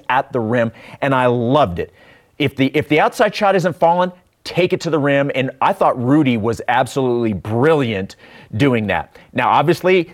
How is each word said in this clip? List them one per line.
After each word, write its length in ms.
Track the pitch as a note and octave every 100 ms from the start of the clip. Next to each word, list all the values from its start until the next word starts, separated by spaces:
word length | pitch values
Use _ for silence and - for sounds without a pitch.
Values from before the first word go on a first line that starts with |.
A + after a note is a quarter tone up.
| -
at 220 | B2+ -
the 80 | B2+
rim, 320 | A2 A#2+ A2+ - - -
and 140 | C#3 C3
I 100 | B2+
loved 540 | A#2+ A#2 C#3+ A#2+ E2+
it. 120 | D#2+ _ - _ _ -
If 180 | C#3+ -
the, 120 | C3+ D3
if 100 | -
the 120 | D#3
outside 340 | A3 - G#3+
shot 220 | - G3+ F#3+
isn't 180 | F3
falling, 380 | - E3+ F3+ F3+ - _ _
take 300 | - - F3+
it 80 | E3+
to 100 | E3+
the 80 | D3+
rim, 320 | C#3+ C#3 C#3
and 160 | C3 C3 -
I 140 | C3+
thought 260 | - - B2+
Rudy 380 | A#2+ D3+ C3+ A#2
was 240 | A2+ A#2 -
absolutely 680 | A#2+ B2+ C#3 B2+ A#2+ A2+
brilliant 840 | F#2+ G#2+ A#2 D3+ D#3 A#2+ G2 G2 - - - - A2
doing 300 | C#3 A#2 G#2
that. 320 | E2+ - - _
Now, 160 | B2 A2+
obviously, 540 | A#2+ D3 E3 F3+ F#3 E3